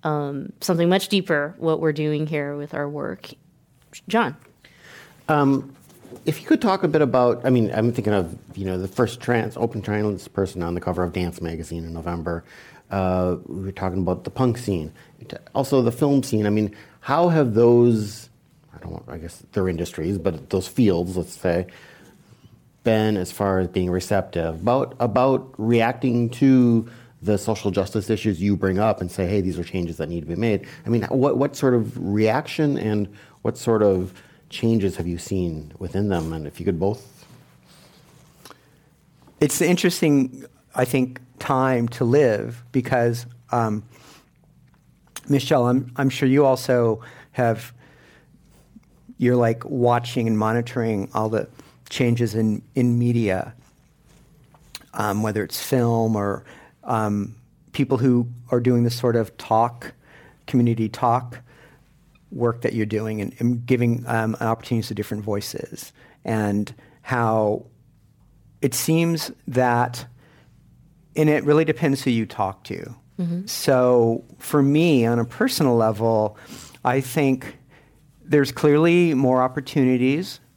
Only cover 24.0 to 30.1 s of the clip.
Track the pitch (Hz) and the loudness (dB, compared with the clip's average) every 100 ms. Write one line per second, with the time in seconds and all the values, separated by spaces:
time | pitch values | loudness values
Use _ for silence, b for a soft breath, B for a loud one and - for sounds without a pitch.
24 | - 101 92 85 82 80 92 127 - - | 0 -2 -2 -4 -4 -2 0 0 -2 -4
25 | 120 104 131 131 135 - 110 117 113 123 | -2 2 2 2 -4 -6 0 2 2 0
26 | 135 120 117 120 135 131 123 117 113 B | -2 0 -2 2 4 6 6 4 0 B
27 | B _ 95 104 - 107 104 92 92 110 | B _ -2 -2 0 -2 -2 -2 -2 -2
28 | 95 110 110 90 98 101 98 92 110 104 | -2 -2 0 -2 0 0 0 2 0 0
29 | 90 - 92 104 92 85 85 95 85 80 | -4 -4 -2 0 -2 -4 -6 -4 -6 -6
30 | 78 | -6